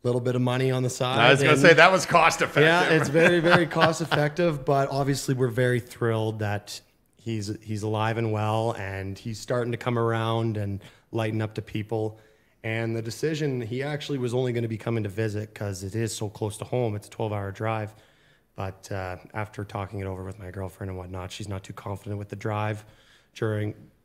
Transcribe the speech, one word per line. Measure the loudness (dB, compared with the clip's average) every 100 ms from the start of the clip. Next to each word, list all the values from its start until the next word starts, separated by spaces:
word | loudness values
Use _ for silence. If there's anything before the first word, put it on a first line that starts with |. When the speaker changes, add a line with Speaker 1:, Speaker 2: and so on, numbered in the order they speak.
Speaker 1:
little | 0 0
bit | 0 2
of |
money | 2 2 2
on | 2
the | -2
side. | -2 0 6
Speaker 2:
I | 6
was | 8
gonna | 6
Speaker 1:
And | 8
Speaker 2:
say, | 8
that | 10 10
was | 8 4
cost | 4 4 2
effective. | 0 4
Speaker 1:
Yeah, | 6 6 4
it's | 4 4
very, | 4 6 6
very | 6 4 4
Speaker 2:
<laughs> | 2
Speaker 1:
cost | 2 2
effective, | 0 0 0 0 0 0
but | 0 0 2
obviously | 0 0 -2 -2
we're | 0 0
very | 2 0 0
thrilled | -4 -4 0 0 -2 -2
that | -4 -4 -8 -16 _ _ _ _
he's, | -8 -6 -6 -8
he's | -8 -6
alive | -4 0 0 0
and | -2
well, | 0 0 0 0 -4
and | -8 -8 -8 -8
he's | -10 -12
starting | -4 -4 -2
to | -4
come | -2 0
around | 0 0 0 0 -2 -2
and | -4 -6 -10 _ _
lighten | -4 -2 -2
up | -4
to | -6
people. | -8 -8 -4 -4 -4 -8 _ _ _ _
And | -6 -4 -2 -4
the |
decision, | -6 -4 -4 -2 -2 -2
he | -4 -6
actually | -6 -6 -4 -4
was | -2
only | 0 0
gonna | -2 -4
be | -4
coming | -2 -2
to | -4
visit | -2 -4 -4 -8
'cause | -8 -6 -6
it | -6 -4
is | -4
so | -4 -8
close | -4 -6 -6
to |
home. | -4 -2 -2 -4
It's | -10
a |
twelve-hour | -6 -4 -4 -6
drive. | -4 -4 -4 -6 -12 _ _ _ _ _ -10
But, | -10 -10 -10
uh, | -8 -8 -10 -10
after | -8 -8 -8
talking | -10 -8 -8 -8
it | -8
over | -8
with | -10 -12
my | -12
girlfriend | -10 -10 -10 -10
and | -10
whatnot, | -10 -10 -10
she's | -12 -10
not | -10
too | -10
confident | -14 -10 -10 -8 -10
with | -8
the | -8
drive | -4 -2 -2 -6 -12 _ _ _ _
during | -6 -4 -2 -4 -8 -18 _